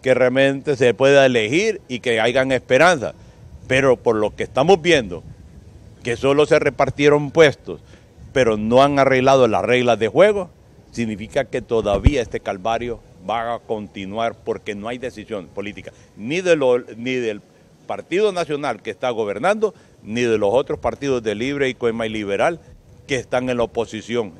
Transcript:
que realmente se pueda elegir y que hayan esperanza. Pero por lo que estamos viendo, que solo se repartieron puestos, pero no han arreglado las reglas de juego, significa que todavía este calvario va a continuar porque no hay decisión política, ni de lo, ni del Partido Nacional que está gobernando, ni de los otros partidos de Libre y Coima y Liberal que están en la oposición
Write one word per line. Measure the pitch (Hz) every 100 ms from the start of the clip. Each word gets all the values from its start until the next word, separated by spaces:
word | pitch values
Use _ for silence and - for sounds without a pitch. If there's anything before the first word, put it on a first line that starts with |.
que | 131
realmente | 123 127 131 135 139 139 131
se | 123
pueda | 104 135 143 135
elegir | 120 107 151 220 196 -
y | 123
que | 127 113
hayan | 113 127 131
esperanza. | 127 - 131 131 - 95 - - - - - -
Pero | 131 135 120
por | - 110
lo | 104
que | -
estamos | 104 127 151 190
viendo, | 160 156 107 85 - - - - - - - -
que | 120 117
solo | 131 143 147
se | 151
repartieron | 147 120 139 - 143 147 147
puestos, | 160 156 - - 80 - - - - -
pero | 139 120 107
no | 107 123
han | 143 143
arreglado | 135 131 131 135 120
las | 98
reglas | 101 123 120 110
de | 110
juego, | 117 202 202 175 - _ - -
significa | - 113 101 113 143
que | 135 127
todavía | 104 113 101 101 107 143
este | 110 117
calvario | 107 101 101 117 120 110 - - 90
va | 113 117
a | 113
continuar | - 110 104 104 95 107 117 104
porque | - 104 -
no | 104 104
hay | 123
decisión | 127 110 95 107 78
política, | - 101 101 - - _ -
ni | 107 170
de | 185 165
lo, | 131 123
ni | 123 113 123
del | 131 117 104 _ _ _ _ -
Partido | 101 - 175 214
Nacional | 180 156 147 143 110
que | -
está | - 127
gobernando, | 113 107 98 165 220 208 - _ _
ni | - 113
de | 123 110
los | 101
otros | 120 147 156
partidos | 123 110 139 127
de | 110
Libre | 104 127 143 135
y |
Coima | 123 120 113 113
y |
Liberal | 107 101 98 139 165 - - _ - -
que | 131
están | 110 127 127
en | 123
la |
oposición | 117 - 110 107 101 120 104